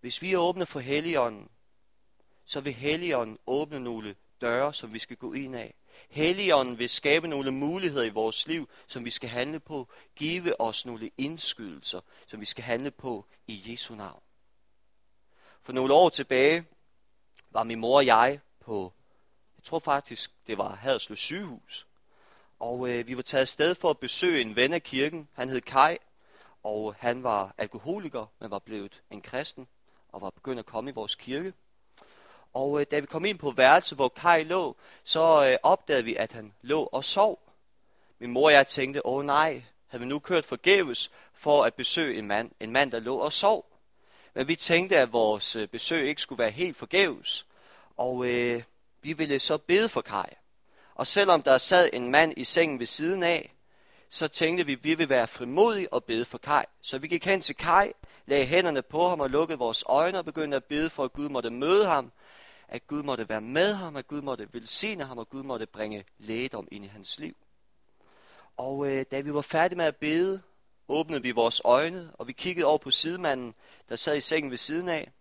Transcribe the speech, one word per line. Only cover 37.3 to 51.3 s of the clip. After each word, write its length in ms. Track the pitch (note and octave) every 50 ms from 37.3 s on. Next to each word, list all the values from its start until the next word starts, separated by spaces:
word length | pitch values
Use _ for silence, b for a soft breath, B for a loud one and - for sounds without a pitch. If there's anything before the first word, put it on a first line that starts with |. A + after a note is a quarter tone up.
| F3 - _ _ _ _ _ _ _ _ _ _ _ _ _ _ _ _
Min 120 | A#2 A#2+
mor 140 | A#2+ B2+ D3
og 80 | D#3 D3
jeg 140 | C#3 C3+ -
tænkte, 380 | - - C3+ C3 C#3 C#3+ -
"Åh 200 | - B2+ C3+ C#3+
nej, 380 | C#3+ C#3 D3 D#3 D#3+ C#3+ B2+ B2 - _ _ _ _
havde 160 | - B2 A#2+
vi 60 | B2+
nu 100 | C#3 D3+
kørt 260 | _ - F3+ E3 D3+
forgæves 640 | - C3+ A#2+ - F3 G3 G3 F#3 C#3 A#2 - - - b b b b b
for 300 | _ - D3+ D3 D3 A#2+
at 100 | A#2 -
besøge 460 | - C3 - - - E3 C#3+ A#2 G2
en 80 | G#2+ G2+
mand, 240 | G2+ G#2+ A#2 - _ _
en 120 | G#2+ A2+
mand, 200 | A#2 C3 C#3+ C3+
der 80 | A#2 A#2
lå 180 | A2 A#2+ C3 A#2
og 160 | G2+ D3+ -
sov?" 380 | - - G3+ A3 - - _ _ _ _ _ _ b b b b b b b b -
Men 100 | C3 C#3
vi 80 | E3
tænkte, 420 | - - - E3+ E3+ F3+ F#3+ F#3+ D#3
at 160 | C3 A#2+ A2+
vores, 420 | A#2+ A2+ G#2+ G#2+ G#2 - - -
øh, 120 | A#2 G#2+ G2+
besøg 400 | - A#2 - - E3 E3 C#3+ C#3
ikke 140 | D3+ -
skulle 180 | - - C#3 A#2
være 120 | A#2+ A2
helt 260 | G#2 C3 F3+ F#3 C#3 -
forgæves. 680 | - - - F#3 G3 F3 B2+ - - - - - - b b b b b b b b b b -
Og, 300 | A#2+ B2+ B2+ B2 B2 B2
øh, 340 | A#2+ A#2+ A#2+ A#2+ A#2+ A#2+ A#2+ _ _ _ _ _ _ _
vi 120 | - C#3+ D#3+
ville 260 | D3 D#3+ D3 C#3 C3+
så 180 | - - D#3+ D3
bede 320 | _ - F3 G3+ A3 A3
for 120 | - B2
Kai. 240 | A2 - G#2 G2 F#2 - - _ _ _ _ _ b b b b b b b
Og 120 | b C3 -
selvom 340 | - G3+ G3+ F#3+